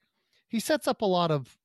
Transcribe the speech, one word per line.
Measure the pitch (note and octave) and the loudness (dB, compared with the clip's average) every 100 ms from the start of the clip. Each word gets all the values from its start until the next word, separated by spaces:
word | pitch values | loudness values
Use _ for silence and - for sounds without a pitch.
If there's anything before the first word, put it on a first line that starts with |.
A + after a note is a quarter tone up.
| _ _ _ _ _ | _ _ _ _ _
he | A3+ | -6
sets | - D4+ - | -2 -2 0
up | - | -2
a | G#3 | 0
lot | F3+ E3+ | 2 2
of, | D3+ B2+ _ | 0 -4 _